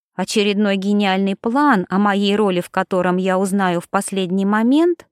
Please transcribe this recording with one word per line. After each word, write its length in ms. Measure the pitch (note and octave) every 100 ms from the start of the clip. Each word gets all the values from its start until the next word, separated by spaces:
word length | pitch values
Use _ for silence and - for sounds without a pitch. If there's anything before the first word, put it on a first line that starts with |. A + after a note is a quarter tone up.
| _
Очередной 640 | - F#3+ A3+ G3+ G3 G#3 G3
гениальный 580 | F#3+ G#3 G3+ F#3+ G3
план, 520 | G3 A#3 B3+ D4 A3 F3
о 100 | F#3
моей 380 | G#3 G3 G3+ G3+
роли 240 | G#3 F3+
в 80 | F3
котором 480 | - F#3 F#3+ F3+ F3+
я 220 | F#3+ F#3
узнаю 420 | G3 G3+ F#3+ F3
в 80 | -
последний 560 | G3 - F#3+ F#3 F#3+
момент? 640 | G3 G#3+ A#3 C#4+ E4+ E4+ -